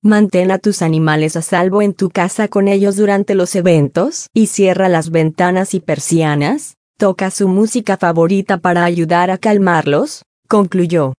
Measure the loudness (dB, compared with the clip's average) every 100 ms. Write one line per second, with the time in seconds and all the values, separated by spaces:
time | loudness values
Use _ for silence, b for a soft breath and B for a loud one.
0 | 4 4 2 2 0 0 -2 -2 -2 0
1 | 0 0 -2 -4 -4 -2 0 0 0 -2
2 | -4 -2 -4 -2 -2 0 0 2 0 0
3 | 0 0 0 -2 0 0 2 2 2 0
4 | -2 -4 -6 0 0 2 0 2 2 0
5 | 0 0 0 0 0 0 -2 -4 -4 -6
6 | 0 0 0 0 -2 -4 -8 _ _ _
7 | -2 0 -6 -2 0 2 0 -2 -4 -2
8 | 0 2 2 0 -2 -2 0 0 0 -2
9 | 0 0 0 0 0 2 2 2 2 0
10 | -2 -8 _ _ _ 0 0 0 0 0
11 | -2